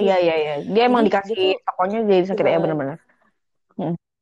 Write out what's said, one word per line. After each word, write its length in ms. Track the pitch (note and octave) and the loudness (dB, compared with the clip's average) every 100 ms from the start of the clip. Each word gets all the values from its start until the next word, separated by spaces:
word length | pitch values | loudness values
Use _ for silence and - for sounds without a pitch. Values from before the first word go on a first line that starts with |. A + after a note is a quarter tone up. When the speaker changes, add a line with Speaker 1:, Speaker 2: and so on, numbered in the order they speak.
| G3 | 0
Speaker 1:
iya, 100 | F#3 | 2
iya, 100 | E3+ D#3+ | 2 0
iya. 100 | D3+ D3 E3+ | -2 -4 -2
Dia 80 | G3+ B3 | 2 2
emang 140 | A#3+ | 4
Speaker 2:
Jadi, 40 | G#3 | 2
Speaker 1:
dikasih 280 | G3+ G3+ G#3+ | 0 -2 -2
Speaker 2:
dia 0 | |
tuh 80 | F#3+ F#3 - | -2 -2 -6
Speaker 1:
tokonya 320 | - F#3 A3 G#3+ | -4 -2 -2 2
jadi 140 | F#3 F#3 | 2 2
sakit, 160 | F#3 C#3+ | 0 0
ya, 60 | E3+ | 0
Speaker 2:
cuma 60 | |
Speaker 1:
benar-benar. 340 | D#3+ D3+ C#3 D#3+ _ _ _ _ _ _ _ - | 0 -2 -6 -10 _ _ _ _ _ _ _ -8
Hmm. 160 | D#3+ E3+ _ _ | -6 -6 _ _